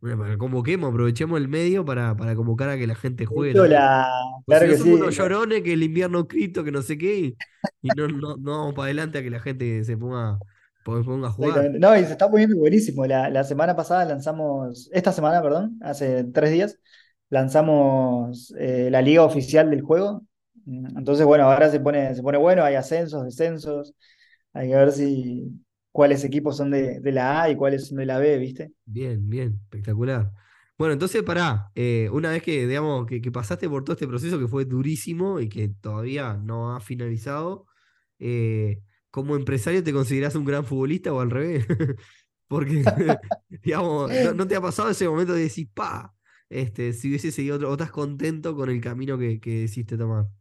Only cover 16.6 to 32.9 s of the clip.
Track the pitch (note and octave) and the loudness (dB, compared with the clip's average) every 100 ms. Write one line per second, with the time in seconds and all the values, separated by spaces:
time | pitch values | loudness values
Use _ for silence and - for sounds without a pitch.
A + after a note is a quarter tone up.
16.6 | G#3 - _ _ _ _ _ C3+ C3 D3 | 2 -4 _ _ _ _ _ 0 2 4
17.6 | D#3 D3 C#3 C3+ C3 B2 A#2+ B2 - - | 6 6 6 4 2 0 -4 -8 -14 -6
18.6 | C3 B2+ B2 C3 C3 D#3+ D#3+ C#3 C3 D3+ | -2 0 2 4 6 8 8 4 2 4
19.6 | D#3 C#3+ C#3+ D#3+ G3+ G#3 - _ _ _ | 4 2 2 2 2 -4 -12 _ _ _
20.6 | - B2+ C3 - C3+ C#3+ D3+ D3 C3+ C3+ | -14 -12 -10 -6 0 4 6 8 8 6
21.6 | D#3 D3 C#3 C#3+ C3+ B2+ B2+ C#3+ E3 F#3 | 6 4 0 0 0 -2 -2 2 4 4
22.6 | D3 C#3 C3+ D#3+ E3 D3 B2+ B2 E3 D#3+ | 4 2 0 -2 -2 -6 -8 -4 -4 -4
23.6 | D3+ D3 D3 _ _ _ _ _ _ C#3 | -6 -8 -8 _ _ _ _ _ _ -8
24.6 | B2+ C3+ C#3 C#3 C#3+ C3+ B2 B2 C3+ C3 | 2 6 6 4 0 -2 -4 -6 -10 -14
25.6 | _ _ _ - C#3+ C#3 C#3 C#3+ D3 C#3 | _ _ _ 4 4 4 0 -2 -2 -2
26.6 | C#3 C#3 C3 B2 C3 C3 B2+ D3+ E3 C#3+ | -2 0 -2 -4 -2 0 0 2 0 2
27.6 | C#3 C#3 C3+ C3+ C3+ C3 D3 C#3+ C3 B2+ | 0 0 -4 -8 -4 0 2 2 -2 -8
28.6 | D#3 _ - A2 C3 A2+ G#2 A#2+ B2 G2+ | -16 _ -14 -10 -6 -4 -4 -4 -4 -6
29.6 | - G#2+ G#2 G#2+ B2 B2+ G2+ G2+ _ _ | -10 -10 -6 -4 -2 -2 -4 -6 _ _
30.6 | _ - D#3 C#3+ F#3 A3+ F3+ E3+ E3+ A2 | _ -4 -2 0 -2 -2 -2 -2 0 -2
31.6 | - - A#2+ A#2 A2 B2+ D#3+ D#3+ D#3+ D3+ | -6 -4 -2 0 -2 -2 -2 -4 -2 -2
32.6 | B2 C#3 D3+ | -2 -2 -2